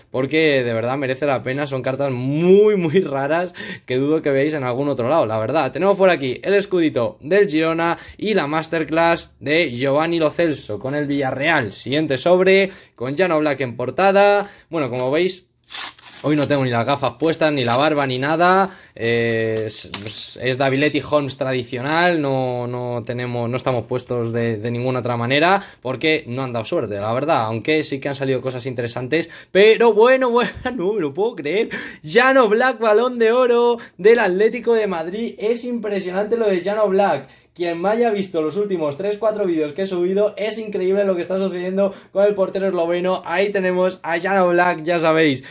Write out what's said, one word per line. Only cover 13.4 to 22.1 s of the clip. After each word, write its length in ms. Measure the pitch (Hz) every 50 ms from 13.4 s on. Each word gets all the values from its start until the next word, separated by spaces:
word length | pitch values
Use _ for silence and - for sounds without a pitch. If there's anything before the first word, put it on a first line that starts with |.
| 151 151 143 127
en 160 | 135 123 117 127
portada. 720 | 123 127 - - 185 196 190 196 202 202 202 202 190 196 - - _ _
Bueno, 200 | 160 165 143 123
como 200 | 117 127 127 127
veis, 380 | 139 156 180 185 180 - - _ _ _ _ - - - - - - - - - - - -
hoy 120 | 139 151
no 100 | 151 139 131
tengo 160 | 143 143 135
ni 40 | 127
las 160 | 120 117 117
gafas 280 | 123 143 123 135 123 - -
puestas, 360 | 151 165 156 - 165 156 147
ni 100 | 139 123
la 140 | 117 117 127
barba, 280 | 143 156 156 143 139
ni 140 | 135 127 127
nada. 500 | 131 147 160 165 175 180 185 190 196 190 - - - - _ -
Eh, 680 | 110 117 117 117 117 117 113 113 113 110 110 110 107 110
es, 220 | - - - 92 - 101 101
es, 340 | 107 - - - - - -
es 160 | - 127 131 127
Daviletti 440 | 139 135 131 135 147 151 143 147 - -
Holmes 280 | 151 147 143 131 127 -
tradicional, 840 | 135 131 131 127 117 - - 120 123 143 156 165 175 180